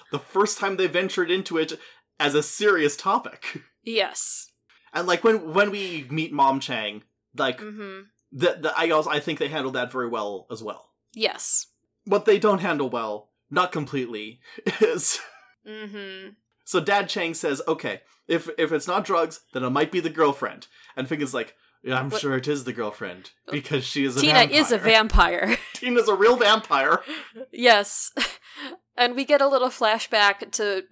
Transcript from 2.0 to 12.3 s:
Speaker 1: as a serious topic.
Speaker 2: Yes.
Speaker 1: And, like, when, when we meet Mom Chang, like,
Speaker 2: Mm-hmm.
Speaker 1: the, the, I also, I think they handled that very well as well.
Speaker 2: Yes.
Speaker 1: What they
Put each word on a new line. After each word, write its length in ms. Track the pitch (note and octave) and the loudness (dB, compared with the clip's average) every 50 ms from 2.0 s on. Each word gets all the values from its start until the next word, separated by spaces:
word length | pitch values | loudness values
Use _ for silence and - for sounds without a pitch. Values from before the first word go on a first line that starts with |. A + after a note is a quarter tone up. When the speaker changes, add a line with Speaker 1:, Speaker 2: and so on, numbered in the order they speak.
| _ _ _ _ | _ _ _ _
Speaker 1:
as 160 | D3+ C#3+ C#3 | -2 2 2
a 80 | D3+ D3+ | 2 0
serious 540 | - - - G#3+ G#3 G3 E3+ D3+ C#3+ C#3+ | 0 -4 0 2 4 4 4 2 0 0
topic. 640 | - - F#3+ G#3 A#3 - - - - - - - - - _ _ _ _ | 0 -2 0 0 0 -2 -4 -14 -12 -12 -12 -12 -12 -16 _ _ _ _
Speaker 2:
Yes. 680 | A#3 A3+ G#3+ F#3+ - - - - - - - - - _ _ _ _ _ _ _ _ - | -4 -2 -2 -2 -2 -4 -6 -6 -6 -6 -8 -10 -14 _ _ _ _ _ _ _ _ -6
Speaker 1:
And, 120 | D#3 F3 | -4 0
like, 160 | F#3 F3 E3+ - | 0 0 2 4
when, 280 | A3+ A3 A3 E3 D#3+ D#3 | 4 4 4 0 0 2
when 180 | F#3+ G#3 G#3 | 2 2 2
we 360 | G3 G#3 G3 F#3 F3 D#3 C3+ B2 | 2 -4 -6 -6 -6 -8 -8 -6
meet 220 | C#3+ D#3+ D#3+ D#3 C#3 | -4 -4 -4 -2 2
Mom 280 | D3 C#3 C3+ C3+ C3+ | 4 4 4 4 2
Chang, 420 | B2+ - C3 A2+ G#2+ G#2 G#2 G#2 - _ _ _ _ _ _ | -2 -4 -4 -4 -4 -6 -8 -10 -16 _ _ _ _ _ _
like, 220 | B2+ C#3 C3 - - | -2 -2 -2 -2 -4
Speaker 2:
Mm-hmm. 400 | G#3+ G#3+ G#3 G#3+ G#3 G3 F#3+ F#3+ G3 _ _ _ _ _ - | -10 -16 -14 -14 -14 -14 -14 -16 -20 _ _ _ _ _ -6
Speaker 1:
the, 260 | C3 D3+ F3 - - | 0 0 0 0 0
the, 120 | C#3+ D#3 - | -4 -4 -2
I 120 | D#3+ E3 E3 | 0 0 2
also, 200 | D#3+ D#3 D#3 D3+ | 2 2 2 2
I 100 | D3+ D3 | -2 -2
think 180 | D3 - D#3 - | -2 -4 -4 -4
they 100 | D3+ C#3 | -4 -4
handled 260 | D#3 D#3 C3+ C3 B2+ | -4 -4 -6 -4 -4
that 180 | C3 B2 B2 B2+ | -4 -4 -4 -4
very 160 | C3 B2 A#2 | -6 -6 -4
well 380 | A#2 A2+ G#2 G#2 G#2 F#2 - _ | -4 -4 -4 -6 -8 -10 -12 _
as 120 | A#2+ G#2+ A2+ | -14 -12 -10
well. 260 | G#2 G2 - _ _ _ _ _ _ - | -12 -12 -14 _ _ _ _ _ _ -8
Speaker 2:
Yes. 540 | A3 A3 - - - - - - - - - _ _ _ _ _ _ _ | -4 -2 -2 -2 -2 -4 -2 -2 -2 -4 -6 _ _ _ _ _ _ _
Speaker 1:
What 180 | G#3 G3 G#3 - | 0 0 2 4
they 140 | - | 4